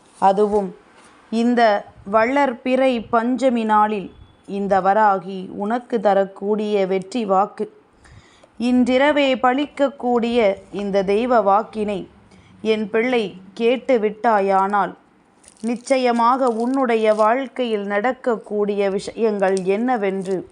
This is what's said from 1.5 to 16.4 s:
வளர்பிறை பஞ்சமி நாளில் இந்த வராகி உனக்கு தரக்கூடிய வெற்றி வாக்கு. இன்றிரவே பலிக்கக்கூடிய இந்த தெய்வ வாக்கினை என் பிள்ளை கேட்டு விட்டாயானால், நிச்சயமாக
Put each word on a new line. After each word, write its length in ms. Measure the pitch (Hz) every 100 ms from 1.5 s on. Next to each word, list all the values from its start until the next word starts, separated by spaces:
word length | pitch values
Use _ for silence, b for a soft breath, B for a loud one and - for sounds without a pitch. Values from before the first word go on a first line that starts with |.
| 240 214 208 - - 196
வளர்பிறை 840 | 214 233 277 277 233 262 254 269 240 214
பஞ்சமி 580 | 233 233 254 262 240
நாளில் 460 | 220 214 214 208 180 - - _ -
இந்த 260 | 196 196 196
வராகி 600 | 185 202 214 196 175 190 185 185
உனக்கு 420 | 202 247 247 240
தரக்கூடிய 840 | 202 196 190 - 202 214 214 208 185
வெற்றி 380 | 190 190 254
வாக்கு. 420 | 208 190 202 202 214 - _ _ b b b b b -
இன்றிரவே 680 | 240 247 247 254 285 294 277 262
பலிக்கக்கூடிய 1120 | 254 254 294 - 269 - 247 240 233 240 208 196 -
இந்த 340 | 180 202 196 196
தெய்வ 360 | 202 247 240
வாக்கினை 580 | 202 202 226 220 208 196 - - _ b b b
என் 220 | 214 220 214
பிள்ளை 360 | 220 247 247 196 - -
கேட்டு 420 | - 233 254 254 247
விட்டாயானால், 960 | 208 208 247 214 196 190 196 208 175 - _ _ _ _ - -
நிச்சயமாக 840 | 220 240 - 262 247 233 233 262